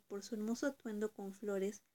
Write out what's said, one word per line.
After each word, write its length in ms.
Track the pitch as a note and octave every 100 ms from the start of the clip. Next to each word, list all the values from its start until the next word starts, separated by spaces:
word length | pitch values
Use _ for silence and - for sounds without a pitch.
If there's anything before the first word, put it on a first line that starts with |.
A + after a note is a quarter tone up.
| -
por 160 | G3+
su 120 | - G#3+
hermoso 320 | G#3+ A#3+ C#4+
atuendo 460 | C#4 A3+ G#3 G#3+
con 180 | - G3
flores 520 | F#3+ G#3 G3 G3 - _